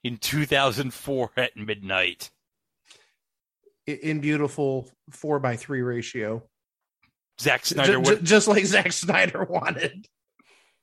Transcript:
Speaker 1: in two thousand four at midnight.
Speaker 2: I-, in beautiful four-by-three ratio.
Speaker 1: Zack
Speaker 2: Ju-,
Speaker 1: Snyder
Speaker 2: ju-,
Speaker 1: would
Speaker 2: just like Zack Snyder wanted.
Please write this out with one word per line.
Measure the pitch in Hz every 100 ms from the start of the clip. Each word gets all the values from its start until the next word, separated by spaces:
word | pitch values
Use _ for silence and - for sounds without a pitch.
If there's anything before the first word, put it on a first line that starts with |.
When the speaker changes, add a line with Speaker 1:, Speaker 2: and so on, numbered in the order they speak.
Speaker 1:
in | 123 120
two | - 147 147
thousand | 139 139 101 135
four | - - 135 117 -
at | 123 110
midnight. | 107 104 95 95 90 87 - _ _ _ _ _ _ - _ _ _ _ _ _ _ _ -
Speaker 2:
I-, |
in | 143 156 151
beautiful | 143 151 143 147 139 131 123 _ -
four-by-three | - 151 147 135 117 - 135
ratio. | 123 120 113 127 107 113 - _ _ _ _ _ _ _ _ -
Speaker 1:
Zack | 147 127
Speaker 2:
Ju-, | -
Speaker 1:
Snyder | 156 135
Speaker 2:
ju-, | -
Speaker 1:
would | 190 214
Speaker 2:
just | 170 214 214
like | 208 185
Zack | 196 180
Snyder | - 175 185 185 180
wanted. | 185 175 151 170 165 185 - _ _ _ _ _ _ _